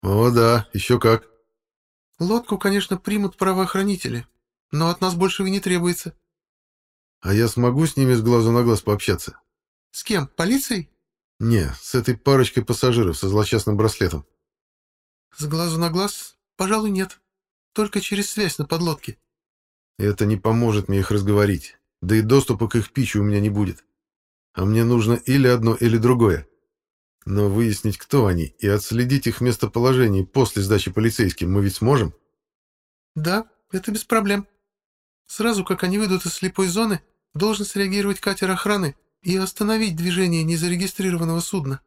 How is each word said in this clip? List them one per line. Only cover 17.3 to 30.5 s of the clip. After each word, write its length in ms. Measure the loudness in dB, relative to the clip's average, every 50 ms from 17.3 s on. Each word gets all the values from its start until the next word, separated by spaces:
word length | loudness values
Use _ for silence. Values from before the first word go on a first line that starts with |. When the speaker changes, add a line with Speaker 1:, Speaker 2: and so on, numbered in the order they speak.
| _ _ _ _ _ _ _ _ _
Speaker 2:
Только 260 | -2 -2 -2 -2 -4
через 300 | -4 -2 -4 -4 -4 -4
связь 300 | -4 -4 -2 -4 -2 -4
на 60 | -6
подлодке». 520 | -4 -2 -2 -2 -4 -4 -6 -10 -16 -16 _ _ _ _ _ _ _ _ _ _ _ _ _ _ _ _ -2
Speaker 1:
«Это 280 | 0 0 0 2 2
не 100 | 0 0
поможет 540 | 0 0 0 2 2 2 2 0 0 -2 0
мне 100 | 0 -2
их 100 | 0 0
разговорить. 680 | 0 -2 0 2 2 4 4 2 2 -2 -4 -12 -20 _ _ _ _ _
Да 160 | -2 2 2 2
и 40 |
доступа 460 | 4 4 4 2 4 2 -2 -2 -2 0
к 80 | 0
их 160 | -2 -2 -2
пичу 300 | _ -4 -4 -2 0 0
у 20 | 0
меня 160 | 2 2 2
не 100 | 0 0
будет. 360 | 0 0 -2 -2 -4 -10 _ _ _ _ _ _ _ _ _ _ _ _ _ _ _
А 120 | -2 0
мне 180 | 2 2 2 2
нужно 300 | 2 2 2 2 2 0
или 340 | 0 0 0 2 4 4 4
одно, 260 | 4 4 2 0 0
или 240 | 2 2 2 2 4
другое. 520 | 4 4 4 4 4 2 2 0 -4 _ _ _ _ _ _ _ _ _ _ _ _ _ _ _ _
Но 240 | -6 -2 0 0 0
выяснить, 480 | 2 2 0 0 -2 -2 -2 -4 -4 -4
кто 280 | -8 _ 0 2 2 2
они, 280 | 2 0 -2 -6 _ _
и 80 | -2 0
отследить 580 | 0 0 -2 -2 -2 -2 0 2 0 0 0
их 140 | -2 -4 0
местоположение 840 | 0 0 0 0 -2 -4 -2 0 2 2 4 4 2 2 2 0 -2
после 360 | 0 _ 0 0 2